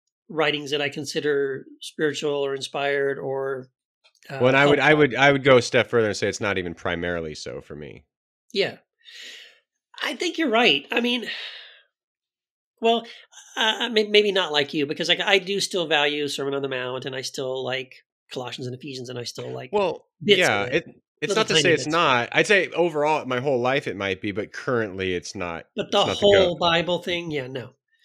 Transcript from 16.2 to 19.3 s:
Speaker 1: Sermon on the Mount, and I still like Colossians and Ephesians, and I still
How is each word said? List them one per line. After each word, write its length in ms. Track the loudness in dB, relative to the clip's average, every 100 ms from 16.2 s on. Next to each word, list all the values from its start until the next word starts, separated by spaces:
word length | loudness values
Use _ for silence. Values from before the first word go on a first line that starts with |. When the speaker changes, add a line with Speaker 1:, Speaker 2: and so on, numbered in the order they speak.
| -4
Speaker 1:
Sermon 260 | -4 -4
on 80 | -4
the 60 | -4
Mount, 360 | -6 -6 -8 -8
and 80 | -8
I 60 |
still 420 | -10 -8 -6 -4
like 300 | -4 -6 -8 -18 _ _ _
Colossians 340 | -10 -10 -8 -10
and 100 | -10
Ephesians, 320 | -12 -12 -10
and 100 | -10
I 60 |
still 260 | -10